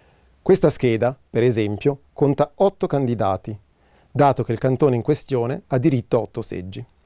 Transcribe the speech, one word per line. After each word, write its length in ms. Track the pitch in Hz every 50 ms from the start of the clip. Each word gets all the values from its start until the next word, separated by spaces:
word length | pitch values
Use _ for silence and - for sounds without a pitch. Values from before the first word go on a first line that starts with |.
| _ _ _ _ _ _ _ _
Questa 280 | _ - 190 - - 151
scheda, 480 | - - - 120 113 107 117 123 139 - _ _
per 140 | - 117 117
esempio, 600 | 127 110 113 107 104 104 95 - 143 139 - _ _ _
conta 360 | - 147 139 143 - 143 - -
otto 320 | - 190 202 196 _ 185
candidati, 720 | - 147 139 135 120 120 101 110 98 95 92 - 113 107 - _ _ _ _ _ _ _ _ _ _
dato 340 | - - 143 139 123 - 113
che 100 | - 117
il 40 |
cantone 380 | - - 131 131 120 151 139 123
in 60 | 117
questione 640 | 107 - 147 - - - 135 123 117 120 147 185 -
ha 100 | _ 143
diritto 400 | 123 120 160 135 120 - - -
a 40 | 117
otto 200 | 101 - - 117
seggi. 440 | 110 - 92 92 90 95 98 113 120 - _ _ _